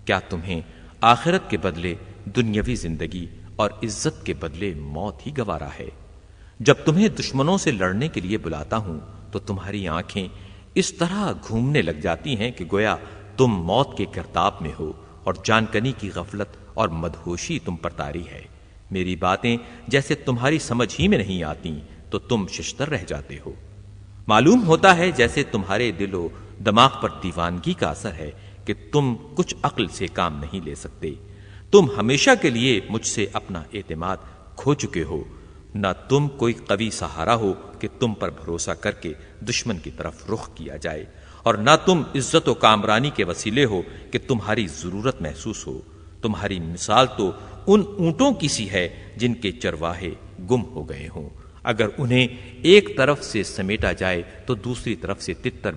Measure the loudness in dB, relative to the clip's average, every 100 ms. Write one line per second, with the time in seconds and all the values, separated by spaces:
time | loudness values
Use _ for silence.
0 | 0 0 0 -6 -4 -6 -6 -14 -20 4
1 | 6 6 4 2 2 -2 0 -2 -4 -6
2 | -10 -14 -4 0 2 2 0 -2 -4 -4
3 | -6 -6 -10 -12 -8 0 0 0 -6 -2
4 | -4 -4 -6 -6 -6 -6 -6 -6 -8 -6
5 | -6 -8 -8 -4 -4 -4 -6 -12 -14 -16
6 | -20 -20 -20 -20 -18 0 4 4 4 4
7 | 4 2 -2 0 2 2 2 0 0 0
8 | -2 -4 -4 -4 -4 -6 -4 -4 -4 -8
9 | -12 -18 -10 -8 -6 -6 -6 -6 -4 -4
10 | -4 -6 -8 -10 -18 -20 -6 -2 -2 0
11 | -2 -2 -2 -4 -4 0 2 2 0 0
12 | -2 -2 -2 -2 -2 -4 -2 2 2 0
13 | -4 -16 -4 4 4 4 2 2 2 -2
14 | -6 -6 -4 0 2 0 -6 -6 -8 -8
15 | -16 -8 -4 -2 2 2 2 0 -2 -4
16 | -6 -8 -6 -6 -6 -10 -8 -2 0 0
17 | -4 -6 -6 -6 -4 -4 -4 -6 -6 -6
18 | -8 -8 -10 -14 -18 -20 -20 -20 -6 -4
19 | -2 0 2 2 2 0 -4 -16 0 0
20 | 2 -2 0 0 2 2 0 0 0 2
21 | 4 4 2 -2 -4 -6 -6 -8 -10 -18
22 | -6 -4 0 0 0 -6 -8 -6 -4 -4
23 | -4 -8 -8 -12 -12 -14 -16 -18 -18 -18
24 | -18 -8 2 6 8 8 6 6 8 8
25 | 4 4 4 4 0 -2 0 0 0 0
26 | -2 -2 -4 -8 -16 -4 4 8 8 6
27 | -4 -2 -6 -2 -2 -2 -4 0 -2 -2
28 | -8 -8 -10 -12 -18 -10 -6 -6 0 2
29 | 2 0 -4 -4 -4 -2 -2 -2 -4 -4
30 | -6 -2 -2 -2 -8 -8 -8 -10 -12 -10
31 | -8 -8 -14 -18 -18 -18 6 8 8 4
32 | 2 4 6 6 4 2 4 2 0 -4
33 | -2 -2 -2 -4 -6 -8 -8 -10 -8 -6
34 | -4 -4 -8 -20 -18 -4 0 0 0 -2
35 | -2 -4 -8 -14 -20 -20 -10 -2 0 -2
36 | 2 2 2 0 0 0 0 0 0 -4
37 | -6 -2 2 2 2 -2 -8 -10 -8 -2
38 | -2 0 -4 -6 -6 -4 -4 -4 -4 -4
39 | -6 -10 -14 -12 -4 -4 -2 -6 -6 -8
40 | -8 -8 -6 -6 -6 -12 -12 -8 -6 -6
41 | -10 -16 -20 -2 2 4 6 6 6 4
42 | 2 -2 2 4 4 6 8 8 6 2
43 | 2 0 -2 -2 0 2 4 2 -4 -10
44 | -6 -4 0 -2 0 0 -2 -4 -6 -4
45 | -4 -4 -6 -6 -8 -8 -8 -10 -12 -20
46 | -20 -6 -4 -2 -2 -4 -6 -6 0 2
47 | 2 0 -2 -2 -12 -4 4 4 4 0
48 | 0 4 4 2 -2 -2 -2 0 -2 -4
49 | -14 -2 -2 0 -4 -2 -4 -2 -4 -4
50 | -8 -10 -14 -8 0 0 0 -8 -10 -10
51 | -12 -10 -12 -14 -20 -8 -2 0 0 0
52 | 2 4 4 0 -16 2 8 10 8 2
53 | 2 2 0 -2 -2 -2 -2 0 0 0
54 | 0 0 -4 -8 -4 -4 -4 -4 -4 -4
55 | -4 -4 -6 -4 -4 -4 -4